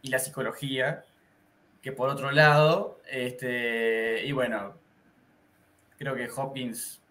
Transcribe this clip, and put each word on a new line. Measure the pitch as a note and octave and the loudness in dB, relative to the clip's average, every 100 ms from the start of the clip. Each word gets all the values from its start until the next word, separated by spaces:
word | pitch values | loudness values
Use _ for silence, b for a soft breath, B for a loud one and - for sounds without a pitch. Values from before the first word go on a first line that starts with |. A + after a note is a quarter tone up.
y | C#3 | 0
la | B2+ | -2
psicología | C#3+ C3+ A#2 - C#3+ C3 C3 E3 - _ _ _ _ _ _ _ | -2 -6 -6 -6 -6 -2 -2 -4 -12 _ _ _ _ _ _ _
que | C3 | -12
por | C3+ C3 | -2 -2
otro | C3+ C3+ | -2 0
lado, | C#3+ D3+ D3 D3+ F3 - - - | 6 8 8 6 4 0 -10 -8
este, | C3 B2 B2 B2+ B2 A#2+ A2+ A2+ A2+ A2+ A2+ A#2 | -4 -4 -4 -4 0 0 2 2 2 0 -2 -2
y | |
bueno, | C#3 A#2+ A2 G2 - _ _ _ _ _ _ _ _ _ _ _ _ | -2 0 -2 -6 -14 _ _ _ _ _ _ _ _ _ _ _ _
creo | C#3+ B2 | -8 -6
que | A#2+ - | -6 -6
Hopkins | - C3+ B2 A2 - - _ | -8 -6 -8 -8 -12 -14 _